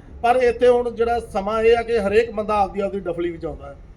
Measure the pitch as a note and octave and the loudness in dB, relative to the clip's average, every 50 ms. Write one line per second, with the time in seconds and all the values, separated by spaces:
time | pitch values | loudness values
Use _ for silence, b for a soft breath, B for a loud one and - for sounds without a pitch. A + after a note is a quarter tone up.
0 | B B B B - A#3 B3+ B3+ B3+ A#3+ A3+ A#3 B3 B3 B3 A#3+ A#3+ A#3+ A3+ G#3 | B B B B 2 2 2 4 4 2 2 4 4 4 4 4 2 -2 -2 -2
1 | A#3 A#3 A#3+ A#3 - - - G3+ F#3+ G3+ A3 A3 A3 A3+ A#3 A#3 A3+ A3+ A#3 A3+ | -2 -2 -2 -4 -6 -6 -6 -6 -4 -2 -2 2 4 4 4 4 2 -2 -2 0
2 | G3 G3 G3+ A3 A#3+ A#3 G3+ G#3+ G#3 G3+ G#3+ G#3 G3 F3+ F3 G3 G3 F#3+ F#3 G3+ | 0 2 2 2 2 2 -2 -6 -4 -2 0 0 0 0 0 -4 -4 -4 -4 -6
3 | F3 F3 D#3 E3+ F3 F3 E3 E3 E3 D#3 C#3 C#3 C#3 C#3 C#3+ - - - - | -6 -6 -4 -4 -4 -6 -6 -6 -10 -10 -10 -10 -14 -16 -18 -18 -20 -20 -20